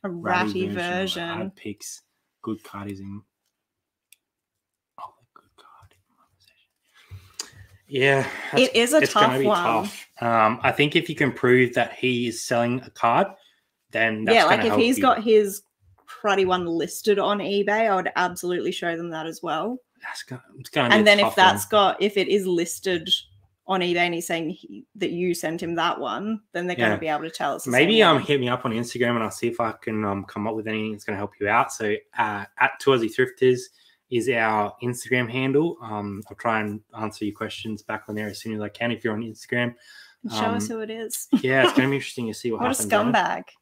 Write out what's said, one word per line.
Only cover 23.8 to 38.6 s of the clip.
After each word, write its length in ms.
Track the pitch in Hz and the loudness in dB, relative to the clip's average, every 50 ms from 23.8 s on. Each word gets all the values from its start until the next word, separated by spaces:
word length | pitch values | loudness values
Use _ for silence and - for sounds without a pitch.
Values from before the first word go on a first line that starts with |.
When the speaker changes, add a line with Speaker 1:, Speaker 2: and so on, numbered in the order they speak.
Speaker 1:
eBay 160 | 180 175 175 175 | 0 0 2 2
and 160 | 175 175 170 | 2 0 0
he's 120 | 165 175 - | -4 -4 -4
saying 240 | 175 165 165 156 | -4 -4 -4 -6
he, 340 | 185 - - - - 101 - _ _ | -8 -10 -14 -18 -18 -18 -18 _ _
that 160 | 208 190 151 | -6 -4 -4
you 220 | 160 170 180 180 175 | -2 -2 -2 -2 -2
sent 280 | 175 - 160 160 170 | -2 -4 -4 -4 -4
him 140 | 180 165 170 | -6 -4 -2
that 240 | 165 165 170 - - | 0 0 0 -2 -2
one, 400 | 135 123 104 120 196 214 226 208 _ _ _ | -4 -4 -4 -4 -4 -6 -6 -6 _ _ _
then 140 | 180 175 180 | -6 -6 -4
they're 80 | 180 - | -2 0
gonna 140 | 120 110 | 0 0
Speaker 2:
Yeah. 60 | 104 98 | 0 0
Speaker 1:
be 100 | - 156 | -2 -4
able 140 | 151 147 156 | -4 -4 -4
to 60 | 160 | -8
tell 260 | - - 160 143 135 - | -8 -6 -4 -4 -4 -4
it's 80 | - | -4
the 60 | 131 | 0
Speaker 2:
Maybe, 260 | 123 127 147 180 220 226 | 4 4 4 6 6 6
Speaker 1:
same 100 | 214 175 | 6 6
Speaker 2:
um, 80 | 156 135 | 6 4
Speaker 1:
one. 60 | 98 | 4
Speaker 2:
hit 140 | - 147 139 | 2 0 0
me 80 | 127 123 | 2 0
up 160 | 123 127 - | -2 -2 -2
on 80 | 131 | -4
Instagram 440 | 110 113 120 120 - 123 123 120 120 | -2 -2 -4 -4 -2 0 0 2 2
and 80 | 117 110 | 0 0
I'll 80 | 107 | -2
see 160 | - - - 120 | -4 -4 -4 -4
if 100 | 113 - | -2 -2
I 140 | 120 110 110 | -4 -4 -4
can, 320 | - - - 110 107 107 | -6 -8 -6 -4 -2 -2
um, 180 | 104 101 101 95 | -2 -2 -4 -6
come 240 | - - 110 104 110 | -8 -8 -6 -4 -4
up 80 | 110 | -4
with 120 | 110 104 110 | -4 -4 -4
anything 260 | 110 110 107 110 107 | -4 -4 -4 -4 -6
that's 100 | 101 - | -8 -8
gonna 140 | - 104 95 | -8 -6 -6
help 160 | 101 101 _ _ | -6 -8 _ _
you 100 | 101 101 | -2 2
out. 240 | 107 117 135 - - | 2 2 2 0 -4
So, 220 | - 110 104 104 107 _ _ _ - | -6 -2 -2 -2 -4 _ _ _ -4
uh, 280 | 117 110 104 101 101 - _ - | -2 -2 -2 -6 -8 -12 _ 0
at 200 | 123 135 - - | 0 0 0 0
two 120 | - 139 | 4 4
Aussie 220 | 135 127 113 107 - | 4 4 4 -2 0
Thrifters 500 | - 127 127 - _ 131 127 127 123 123 - _ _ _ _ _ _ _ _ | 0 0 0 0 _ 4 4 4 2 -2 -12 _ _ _ _ _ _ _ _
is 200 | 127 120 110 127 | -4 -2 0 0
our 440 | 127 117 113 110 107 107 104 101 - - | 0 2 2 2 2 2 0 0 -4 -6
Instagram 480 | - 123 120 120 - - 127 127 123 110 | -6 -6 -4 -6 -4 -2 0 0 0 -2
handle. 480 | 120 131 131 135 135 143 160 170 165 - | -2 -2 -2 2 2 2 2 0 -2 -6
Um, 420 | 117 113 107 104 104 101 101 98 107 - | -10 -8 -8 -6 -6 -6 -8 -10 -12 -14
I'll 80 | 101 _ | -18 _
try 240 | - 117 113 110 | -2 0 0 0
and 180 | 107 104 104 107 _ _ _ 113 | 0 -4 -6 -8 _ _ _ -8
answer 280 | 110 107 101 - 110 | -8 -8 -8 -6 -8
your 100 | 104 104 | -8 -6
questions 460 | - 110 104 - - - 110 110 104 | -6 -8 -8 -8 -10 -10 -10 -10 -10
back 220 | - - 110 107 - - | -8 -8 -8 -8 -8 -8
on 80 | 107 | -8
there 120 | 107 107 104 | -8 -6 -8
as 120 | 98 - | -10 -10
soon 140 | - 113 110 | -10 -10 -8
as 60 | 107 | -8